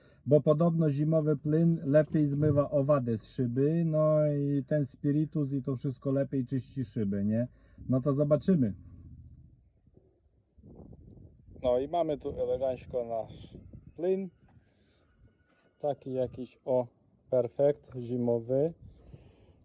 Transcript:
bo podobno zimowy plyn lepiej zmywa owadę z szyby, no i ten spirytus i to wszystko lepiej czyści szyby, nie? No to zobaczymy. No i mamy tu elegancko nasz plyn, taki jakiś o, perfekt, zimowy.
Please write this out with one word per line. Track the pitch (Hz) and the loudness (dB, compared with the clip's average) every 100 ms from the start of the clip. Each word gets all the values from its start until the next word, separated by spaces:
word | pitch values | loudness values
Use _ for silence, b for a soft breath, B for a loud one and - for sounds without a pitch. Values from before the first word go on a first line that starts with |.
| b b - | b b 4
bo | 147 | 4
podobno | 156 151 170 165 156 | 6 4 4 2 0
zimowy | 139 156 160 151 147 | 0 0 2 2 0
plyn | 151 156 170 165 | 0 2 4 2
lepiej | 151 151 151 160 147 | 4 4 4 2 2
zmywa | 143 151 143 143 | 2 2 4 2
owadę | 143 139 147 120 110 | 0 2 2 2 -4
z | |
szyby, | - - 123 123 147 165 | -6 -4 -2 2 2 2
no | 165 151 156 151 151 | 0 2 2 2 2
i | 143 143 143 | 0 0 -2
ten | 131 151 135 | 0 0 -2
spirytus | - 147 147 156 156 135 | -2 0 0 0 -2 -2
i | 139 | -2
to | 131 127 | -4 -4
wszystko | 143 127 139 | -4 -4 -2
lepiej | 135 135 139 123 | -2 0 -2 -2
czyści | 135 - 135 | -4 -6 -8
szyby, | 123 120 101 101 | -6 -4 -2 0
nie? | 101 113 123 b b b - | 0 0 -2 b b b -2
No | 131 | 0
to | 143 | 0
zobaczymy. | 139 147 147 - 175 110 - - - - - - - - _ _ _ _ - _ _ _ _ _ _ - - - - - - - - - - | 0 2 2 2 2 2 -2 -16 -20 -20 -20 -20 -20 -20 _ _ _ _ -20 _ _ _ _ _ _ -20 -20 -20 -20 -20 -20 -20 -20 -20 -6
No | 127 123 | -2 0
i | 143 | 0
mamy | 170 160 139 | -2 -2 -4
tu | 143 127 | -6 -6
elegancko | 123 127 131 123 - 127 | -4 -2 -2 -4 -8 -8
nasz | 117 113 110 - - - - - - - | -6 -6 -8 -14 -18 -20 -20 -20 -20 -6
plyn, | 175 190 185 _ _ b b b b b b b b _ _ _ _ - | -4 -2 -6 _ _ b b b b b b b b _ _ _ _ -6
taki | 147 139 135 | -4 -4 -6
jakiś | 131 123 127 120 _ | -4 -4 -6 -14 _
o, | - 127 120 _ _ _ - | -2 -2 -2 _ _ _ -2
perfekt, | 127 120 - 143 147 - 127 | 0 0 2 0 0 -8 -12
zimowy. | 120 123 120 117 117 131 165 - - b b b b b b b | -6 -2 0 0 0 0 0 -4 -20 b b b b b b b